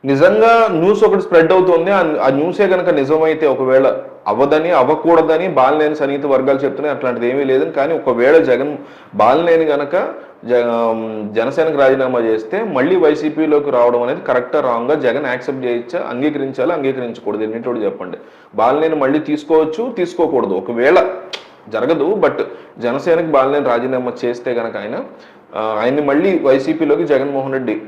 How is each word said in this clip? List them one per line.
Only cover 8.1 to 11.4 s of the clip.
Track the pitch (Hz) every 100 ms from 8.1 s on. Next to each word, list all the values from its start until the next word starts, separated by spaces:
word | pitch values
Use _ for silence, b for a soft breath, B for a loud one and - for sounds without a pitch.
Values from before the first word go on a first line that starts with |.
| 117 127 165
జగన్, | 135 123 143 143 B B B 101
బాలినేని | 110 143 170 165
గనక | 156 143 143 180 294 - B - 117
జ-, |
ఆమ్, | 120 120 117 117 113 110 110 104
జనసేనకు | 104